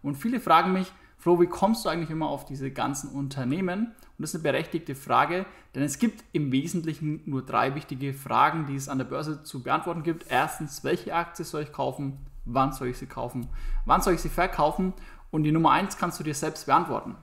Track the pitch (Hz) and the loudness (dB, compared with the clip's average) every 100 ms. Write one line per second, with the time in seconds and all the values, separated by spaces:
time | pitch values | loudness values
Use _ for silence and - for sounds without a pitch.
0 | 143 139 233 254 - 165 185 185 185 - | -6 -4 -2 -2 6 6 6 0 -2 -8
1 | - _ 170 175 175 - 196 226 185 160 | -20 _ 4 6 6 4 2 2 0 -2
2 | 160 160 151 143 - 139 135 135 120 139 | -2 -2 -2 -4 -8 -8 -6 -4 -2 -4
3 | - 139 139 135 123 160 185 180 233 - | -6 -6 -6 -4 -2 0 0 -2 -4 -6
4 | - - 151 170 160 135 156 165 - 135 | -20 -10 -6 -2 0 0 0 -4 -6 -10
5 | - 120 147 180 190 - - - 143 - | 2 4 4 0 -4 -12 -12 -2 -2 2
6 | 233 - - 160 143 131 160 175 160 151 | 0 0 -4 -2 2 2 2 -2 -4 -4
7 | 151 151 - 135 127 113 123 143 - 135 | -4 -4 -4 -4 0 2 2 0 -6 -6
8 | 139 135 - 120 147 160 143 139 135 135 | -6 -6 0 4 4 4 -4 -4 -4 -4
9 | 117 139 151 151 - 139 123 151 175 165 | -2 -4 -4 -8 -8 -10 0 0 0 -4
10 | 156 165 - 127 147 - 151 - 139 175 | -2 -4 0 2 2 -2 -8 -6 -2 -2
11 | - 165 170 - 160 156 147 - 131 135 | 0 -2 -2 -8 -6 -6 -6 -4 -4 -2
12 | 139 135 - - - 123 135 - 127 123 | -6 -6 -12 -12 -2 2 2 0 -6 -6
13 | 135 - 120 127 117 - - - - 165 | -10 -8 -6 -6 -6 -6 -2 0 4 4
14 | 185 170 156 - 185 - 151 156 185 - | 6 2 0 0 0 4 2 2 -2 -2
15 | - - - 156 151 160 160 135 196 - | -14 -20 -4 0 4 4 6 4 2 -2
16 | 175 - 151 143 156 156 - 143 165 117 | -4 -2 -6 -4 -4 -4 4 4 4 -4
17 | - - | -4 -14